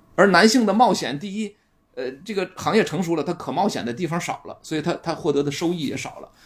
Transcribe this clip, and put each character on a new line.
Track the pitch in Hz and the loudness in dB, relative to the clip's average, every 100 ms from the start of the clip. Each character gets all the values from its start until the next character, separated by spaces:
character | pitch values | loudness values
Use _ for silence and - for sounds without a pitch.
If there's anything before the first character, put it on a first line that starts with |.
| _ | _
而 | - 196 | 2 6
男 | 175 220 | 8 6
性 | 262 | 6
的 | 208 | 4
冒 | 202 233 | 4 4
险， | - 127 147 | 4 -2 -6
第 | 202 | -8
一， | 202 202 - _ _ _ - | -6 -8 -10 _ _ _ -10
呃， | 131 139 | -8 -8
这 | - | -8
个 | 196 180 - | -4 -4 -4
行 | 147 | 0
业 | 208 | 2
成 | 175 156 | 2 -2
熟 | 170 165 | -2 -2
了， | |
他 | 160 | -2
可 | 170 - | -4 -4
冒 | 147 208 | -2 -2
险 | 117 | -2
的 | 110 | -6
地 | 120 160 | -6 -4
方 | 170 | -4
少 | - - - | -4 -8 -10
了， | - | -18
所 | - 160 | -6 -4
以 | |
他， | 165 | -2
他 | - 170 | -4 -6
获 | 151 160 | -4 0
得 | 143 | 0
的 | 143 | 0
收 | 143 170 | -2 -2
益 | 175 135 | -2 -4
也 | 131 | -6
少 | - - | -10 -14
了。 | - _ | -20 _